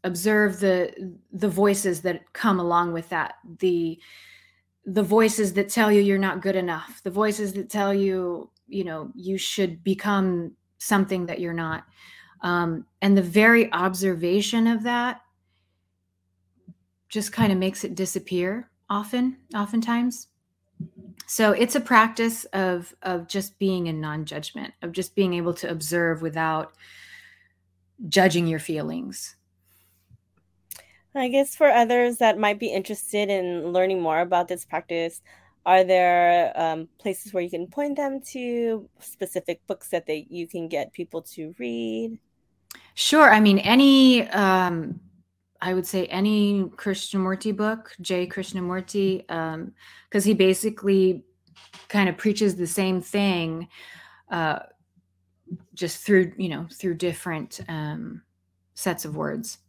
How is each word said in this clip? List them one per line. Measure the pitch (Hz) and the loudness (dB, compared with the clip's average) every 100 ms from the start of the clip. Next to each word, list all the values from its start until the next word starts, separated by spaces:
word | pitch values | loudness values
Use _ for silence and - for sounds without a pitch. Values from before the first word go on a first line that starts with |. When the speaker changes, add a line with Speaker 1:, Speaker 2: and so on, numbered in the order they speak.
| 185 | -6
Speaker 1:
Observe | 170 196 214 208 185 | -2 0 2 2 2
the, | 196 185 175 - 185 170 _ | 2 2 0 -6 -14 -14 _
the | 180 202 | -2 -2
voices | 170 202 196 196 165 | 2 2 2 0 -2
that | 180 165 _ | -4 -6 _
come | - 226 185 | -2 0 2
along | 175 170 175 | 2 2 0
with | 165 165 | -4 -4
that, | 170 143 - - 165 | -4 -4 -8 -20 -2
the, | 185 175 165 165 - - - - _ _ _ _ - | 0 0 -2 -6 -16 -20 -20 -20 _ _ _ _ -4
the | 190 | -2
voices | 185 208 220 220 202 | 2 4 4 2 -2
that | 180 202 | 0 -2
tell | - 214 | 2 4
you | 208 | 6
you're | 202 196 | 4 2
not | 196 185 | 0 -2
good | 185 190 | -2 -2
enough, | 180 160 - - | -2 -6 -10 -12
the | 196 | -8
voices | 185 214 214 208 | 0 0 0 -4
that | 190 180 | -6 -6
tell | 208 196 | -2 0
you, | 196 196 185 180 175 - _ _ | 2 0 0 -4 -6 -12 _ _
you | 196 | -8
know, | 175 160 160 - | -6 -8 -12 -12
you | 180 190 | -8 -6
should | - - 185 165 | -4 -2 -4 -2
become | 196 190 214 202 190 175 170 - _ _ | -2 -2 0 0 0 -2 -6 -14 _ _
something | - 202 196 190 175 | 0 0 2 -2 -4
that | 175 | -6
you're | 175 | -6
not. | 170 165 160 - _ - - - _ | -4 -6 -6 -12 _ -20 -20 -20 _
Um, | 180 175 170 160 - _ | -2 0 0 -4 -10 _
and | 196 196 | 4 4
the | |
very | 175 185 220 233 226 | 6 6 6 6 4
observation | 170 185 185 190 170 175 196 202 233 226 | 0 -2 0 -2 0 0 0 0 2 2
of | 226 | 2
that | 233 240 247 240 _ _ _ _ _ _ _ _ _ _ _ _ _ _ - - _ _ _ | -2 -2 -2 -6 _ _ _ _ _ _ _ _ _ _ _ _ _ _ -20 -20 _ _ _
just | 214 208 | -6 -6
kinda | - 220 185 | 2 2 4
makes | 190 190 | 0 -4
it | - 175 | -8 -4
disappear | 185 190 - 180 180 220 247 _ _ | -4 -6 -4 -4 -2 -6 -10 _ _
often, | 202 208 247 254 262 _ 214 | -6 -2 -2 -2 -4 _ -6
oftentimes. | 208 226 226 233 247 240 - _ _ _ _ _ 160 - - - - | -2 -2 0 0 -2 -4 -16 _ _ _ _ _ -16 -16 -20 -20 -10
So | - 220 | 2 2
it's | 202 240 285 | 4 2 0
a | |
practice | 226 240 226 226 226 226 - | 4 4 4 0 -4 -4 -6
of, | 196 185 175 175 _ | -2 -2 -2 -6 _
of | 190 180 170 | -6 -6 -4
just | 196 196 _ | -6 -6 _
being | 196 185 170 | -2 0 -4
in | 156 | -4
non-judgment, | 156 151 151 151 151 - 135 _ | -6 -6 -8 -10 -12 -12 -14 _
of | 170 | -10
just | 170 185 - | -8 -6 0
being | 185 | 0
able | 175 170 170 | 0 -2 -4
to | - | -6
observe | 160 151 170 165 160 | -6 -4 0 0 0
without | 160 156 160 156 - _ - - - - - _ _ _ _ _ _ _ 190 | -4 -2 -2 -2 -6 _ -20 -20 -20 -20 -20 _ _ _ _ _ _ _ 0
judging | 190 185 170 170 | 4 4 4 0
your | 160 | -4
feelings. | - 156 156 160 - - - _ _ _ _ _ _ _ _ - _ _ _ _ _ - _ _ _ 277 | -6 -6 -6 -8 -10 -12 -16 _ _ _ _ _ _ _ _ -20 _ _ _ _ _ -20 _ _ _ -4
Speaker 2:
I | 254 | 0
guess | 269 277 - | 2 0 4
for | 294 | 6
others | 240 233 247 240 233 | 6 6 4 2 4
that | 226 208 | 2 4
might | 208 208 | 0 0
be | 220 | -4
interested | 151 190 208 - 208 208 | -4 -6 -10 -4 -2 0
in | 196 180 175 160 | 0 -2 -4 -2
learning | 180 185 190 | 0 2 0
more | 165 156 | 0 0
about | 175 180 175 | 2 0 0
this | 180 - | -6 -6
practice, | 160 - 170 165 - _ _ _ _ - | -8 -4 -4 -4 -8 _ _ _ _ 4
are | 190 | 6
there, | 185 185 180 175 175 175 165 - | 6 6 6 6 6 4 2 0
um, | 165 160 160 _ | -2 -2 -10 _
places | 208 185 208 | -8 -8 -6
where | 196 | -6
you | 175 | -4
can | 170 175 | -6 -8
point | 285 294 285 | -6 -4 -2
them | 277 269 - | -4 -6 -10
to, | 262 247 240 233 220 - _ | -10 -6 -2 -2 -4 -8 _
specific | - - 180 180 - 170 _ | -20 -10 -8 -6 -6 -10 _
books | 196 - | -12 -6
that | 170 160 | -6 -4
they, | 156 - | -8 -8
you | 175 165 | -12 -10
can | 180 165 | -8 -6
get | 160 - | -6 -6
people | - 170 165 | -10 -10 -10
to | 160 - 156 180 | -12 -14 -14 -10
read? | 247 233 226 226 226 226 _ _ _ _ _ - _ - | -8 -6 -6 -6 -8 -10 _ _ _ _ _ -20 _ -4
Speaker 1:
Sure. | - 302 285 | 2 6 8
I | 214 | 8
mean, | 214 196 | 6 4
any, | 196 247 277 269 262 247 - | 4 6 8 8 8 6 2
um, | 202 196 190 180 170 156 - - _ _ _ _ _ | 0 2 4 2 -2 -6 -12 -16 _ _ _ _ _
I | 180 | -4
would | 185 175 | -4 -2
say | 190 175 | -4 -4
any | 180 208 214 208 202 | -2 0 2 2 2
Krishnamurti | 190 - 208 190 - 196 185 190 214 202 | -2 -4 -6 -4 -4 -2 -2 -2 -4 -2
book, | 214 220 - - | -2 -4 -10 -14
Jay | 175 185 180 | -4 -4 -4
Krishnamurti, | 196 190 190 180 185 185 208 196 190 - | -8 -8 -6 -6 -6 -4 -2 0 -2 -6
um, | 165 160 160 170 _ - - _ | -6 -6 -8 -12 _ -20 -20 _
'cause | 208 196 | 0 2
he | |
basically | 214 190 185 220 220 202 196 185 180 _ _ _ _ - - - | 4 4 2 -4 -4 0 4 4 0 _ _ _ _ -20 -20 -4
kind | 208 190 | 0 0
of | 175 | 0
preaches | 214 208 208 175 | -2 0 0 0
the | 170 | -4
same | - 190 185 | -2 0 -2
thing, | 175 208 202 180 165 160 170 - - - - _ _ | -2 0 0 0 -2 -6 -12 -18 -20 -20 -20 _ _
uh, | 175 160 - - _ _ _ _ _ _ _ - 175 _ | -4 -2 -4 -8 _ _ _ _ _ _ _ -16 -16 _
just | - 170 - | -8 -8 -8
through, | - 196 180 - | 2 4 4 -4
you | 185 | -6
know, | 147 165 | -6 -10
through | - 190 165 | -6 -6 -2
different, | 180 165 180 160 - - - | -4 -4 -6 -8 -8 -14 -10
um, | 160 151 156 - 165 _ _ _ _ _ | -8 -6 -8 -10 -14 _ _ _ _ _
sets | - 190 170 156 | -6 -6 -4 -8
of | 151 | -6
words. | 151 151 226 - | -6 -6 -10 -16